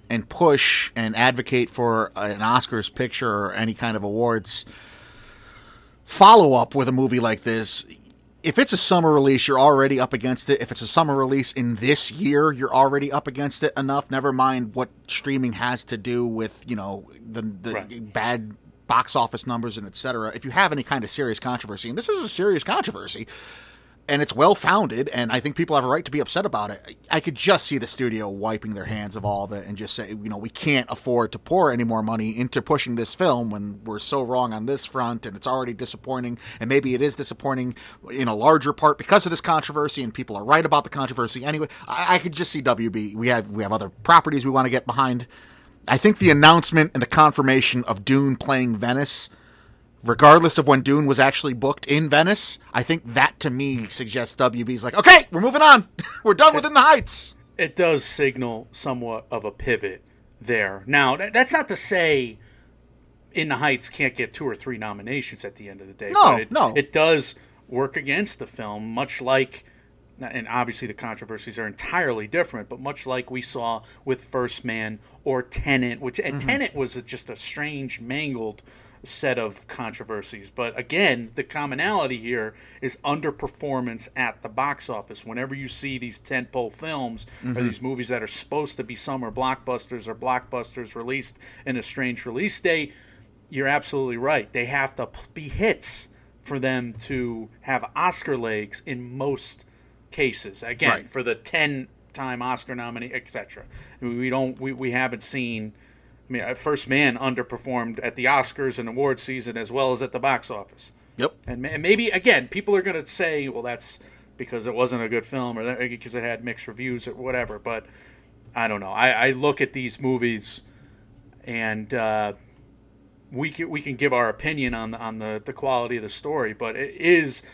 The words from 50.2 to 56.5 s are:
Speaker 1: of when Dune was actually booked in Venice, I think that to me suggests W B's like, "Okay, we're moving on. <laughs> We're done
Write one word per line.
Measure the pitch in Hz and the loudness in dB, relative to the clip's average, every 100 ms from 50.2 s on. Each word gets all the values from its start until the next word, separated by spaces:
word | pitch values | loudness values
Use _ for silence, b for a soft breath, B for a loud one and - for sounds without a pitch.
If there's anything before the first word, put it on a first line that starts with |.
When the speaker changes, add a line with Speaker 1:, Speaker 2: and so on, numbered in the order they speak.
| 147 165 165 - | 12 12 10 4
Speaker 1:
of | 139 | 4
when | 131 | 4
Dune | 123 143 143 | 6 4 4
was | 135 | 4
actually | 135 - 147 | 4 2 -4
booked | 123 135 - - | -2 -2 -2 0
in | 151 156 | 0 4
Venice, | 147 175 208 - - b | 4 4 4 2 -2 b
I | 120 | -4
think | 123 165 120 | -2 -2 0
that | 117 147 - | 2 2 2
to | 147 | -4
me | 127 139 120 107 | -2 -2 -4 -4
suggests | - 113 123 117 - | -6 -4 -4 -4 2
W | 127 120 120 | 2 2 -4
B's | 120 | -4
like, | 120 196 | -2 6
"Okay, | 349 339 - | 10 10 8
we're | 170 | 0
moving | 240 294 | 2 8
on. | 302 254 - - - | 10 10 8 -8 -12
<laughs> | - | -2
We're | 214 202 | 4 8
done | 311 | 8